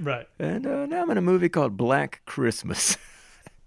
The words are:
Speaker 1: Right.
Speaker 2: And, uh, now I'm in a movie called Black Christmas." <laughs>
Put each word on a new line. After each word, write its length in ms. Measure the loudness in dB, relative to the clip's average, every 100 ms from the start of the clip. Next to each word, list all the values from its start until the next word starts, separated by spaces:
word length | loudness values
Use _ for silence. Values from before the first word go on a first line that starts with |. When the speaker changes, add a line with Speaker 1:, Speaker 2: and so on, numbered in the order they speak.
Speaker 1:
Right. 260 | -6 -6 -8 -6
Speaker 2:
And, 260 | -4 -4 -4
uh, 200 | -4 -2
now 160 | -2
I'm 80 | 0
in 60 | 2
a 40 |
movie 280 | 4 4 4
called 260 | 2 0 0
Black 440 | 2 2 0 -8 -10
Christmas." 720 | 0 0 0 -4 -2 0 -2
<laughs> 60 | -6 -20 -20 -20 -20 -20